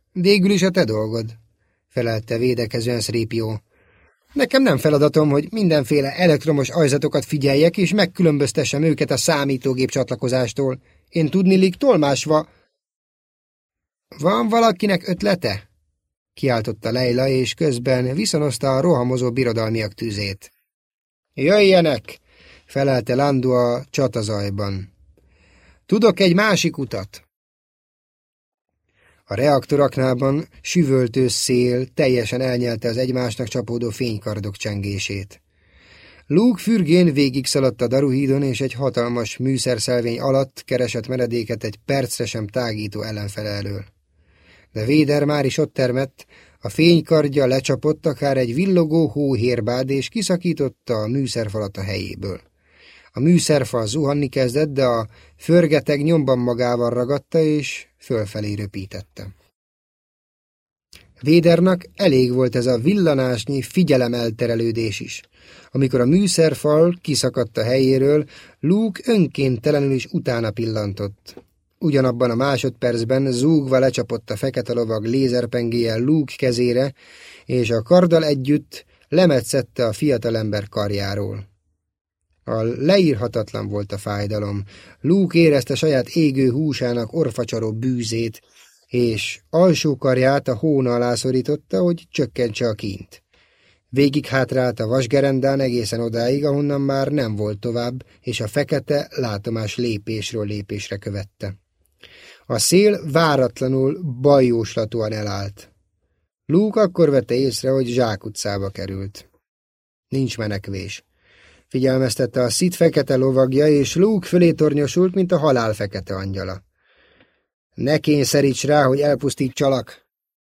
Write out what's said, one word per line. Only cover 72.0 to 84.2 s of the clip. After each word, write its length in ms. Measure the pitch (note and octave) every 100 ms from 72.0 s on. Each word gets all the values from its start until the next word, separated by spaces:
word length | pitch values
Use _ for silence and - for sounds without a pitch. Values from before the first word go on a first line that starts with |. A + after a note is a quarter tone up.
| C3 A#2+ B2
a 40 |
másodpercben 1000 | A#2 C#3 C3 C3 - B2 A#2+ A#2 C3+ C3+
zúgva 460 | B2 C#3+ D#3 C3+ C3
lecsapott 520 | C3 B2 A2+ A#2 -
a 60 | G#2+
fekete 360 | C3+ C3 -
lovag 320 | A#2 A2+ A2
lézerpengéje 920 | A2 C3 C3 B2 A#2+ B2 A#2 A#2 A#2 A2
Luke 380 | B2 D#3 C3+ -
kezére, 560 | C3 A#2+ B2 A#2+ C3+ - - - - -
és 260 | - B2+ A2+
a 120 | A2+
karddal 420 | A2+ F3 F3+ E3
együtt 600 | D#3 C#3 C3 D3 - - - _ _
lemetszette 800 | D#3 F3+ C3+ A2+ C#3 A#2 - A#2
a 60 |
fiatalember 760 | A2 D3+ A#2+ A#2 A2+ A2 G#2 G2+
karjáról. 800 | A2 G2+ G2+ G2 G2+ G2+ G2+ G2+ _ _ _ _ _ _ _ _ _
A 180 | - A2+
leírhatatlan 1080 | A2+ A#2+ C#3+ G3+ E3+ A2+ A#2+ A#2 G#2 G#2+ G#2
volt 240 | G2+ G2+
a 60 | G2
fájdalom. 640 | - G2+